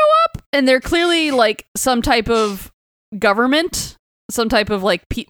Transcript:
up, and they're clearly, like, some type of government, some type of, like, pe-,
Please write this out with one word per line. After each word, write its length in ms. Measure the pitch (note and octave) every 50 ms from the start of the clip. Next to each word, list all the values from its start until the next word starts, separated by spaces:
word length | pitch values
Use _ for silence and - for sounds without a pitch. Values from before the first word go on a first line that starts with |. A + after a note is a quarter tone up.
| D5+ D5+ D#5 D#5+ E5
up, 160 | D#5+ - - - _
and 160 | - C#4+ C4 C4
they're 140 | C4 B3+
clearly, 480 | - - E4 E4+ F4 F4 E4+ E4 D#4+ D4+
like, 380 | C4+ B3 A3 G#3+ G#3 - - _ - -
some 240 | - C4 B3+ A#3
type 260 | A3+ D4 B3 A#3+ G#3 A#3+
of 420 | A#3 A3+ A3 G#3 G3 F#3+ - - - _ _ _ _ _ _ _ A3 G3
government, 760 | - G#3 G3 A3 A#3+ B3+ C#4 D#4 E4+ F#4 - - - - - _ _ _ _ _ _ -
some 180 | - A#3+ A3+ A3
type 220 | B3+ G#3+ G#3+ G#3
of, 100 | G#3 G3
like, 260 | F#3 G#3 F3+ F3 _ -
pe-, 160 | - A#3+ - -